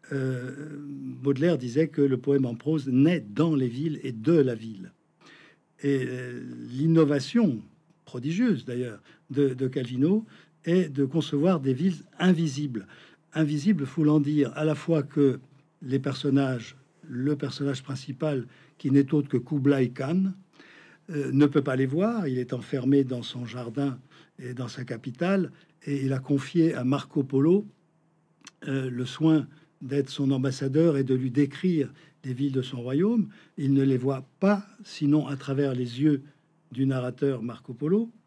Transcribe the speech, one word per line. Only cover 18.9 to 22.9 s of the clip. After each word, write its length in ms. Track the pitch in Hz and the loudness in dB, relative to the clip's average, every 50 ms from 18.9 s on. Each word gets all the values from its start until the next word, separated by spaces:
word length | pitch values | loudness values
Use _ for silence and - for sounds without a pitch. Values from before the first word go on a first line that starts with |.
n'est 220 | 135 139 139 - 165 | 4 4 4 4 2
autre 160 | 147 139 139 | 0 0 0
que 80 | - | -2
Kublai 540 | 120 127 - 156 143 131 143 143 135 127 123 | -4 -2 -2 -4 0 2 2 4 4 2 -2
Khan, 420 | 127 - 135 139 170 185 190 190 185 - _ _ _ _ - - - - - - - _ _ - | -2 -6 -4 0 0 0 0 0 -2 -6 _ _ _ _ -20 -20 -20 -20 -20 -20 -20 _ _ -8
euh, 220 | 170 147 139 131 | -6 -4 -4 0
ne 140 | 131 135 147 | 4 4 4
peut 180 | 143 147 156 135 | 6 4 2 0
pas 140 | 139 131 | 2 0
les 80 | 131 135 | 0 0
voir. 420 | 127 135 165 196 220 240 220 185 | 0 0 0 0 0 0 -2 -2
Il 100 | 139 127 | -2 -2
est 140 | 123 123 120 | -4 -4 -4
enfermé 540 | 131 120 - - - 135 123 131 | -6 -8 -6 -6 -6 -2 2 4